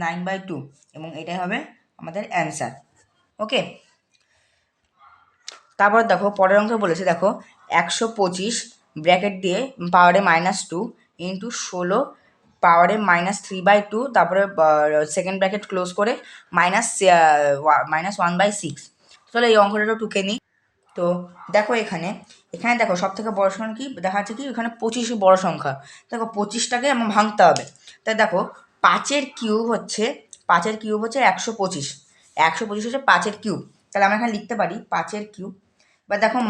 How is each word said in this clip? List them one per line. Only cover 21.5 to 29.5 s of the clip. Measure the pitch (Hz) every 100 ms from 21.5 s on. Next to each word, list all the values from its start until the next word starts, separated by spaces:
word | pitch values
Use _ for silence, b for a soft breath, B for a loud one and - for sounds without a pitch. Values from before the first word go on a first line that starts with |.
দেখো, | 208 208
এখানে, | 240 214 165 170 214 b b _ 170
এখানে | 233 240
দেখো, | 214 180
সব | 190 190
থেকে | 220
বড় | 196 196 190
সংখ্যা | 220 220
কি | 277 214
দেখা | 185 196
যাচ্ছে, | 202
কি | 226 277
এখানে | 240 233 233
পঁচিশে | 220 233 233 233
বড় | 190 190
সংখ্যা। | 185 151 139 135 B B _
দেখো, | 233 226 208
পঁচিশটাকে | 208 226 - 240 277
আমার | 254 226
ভাঙতে | 208 214 - 180
হবে। | 135 - B B B
তাই | - 220
দেখো, | - 180 220 B _ _ 185
পাঁচের | 175 - 285 277 -
কিউব | 220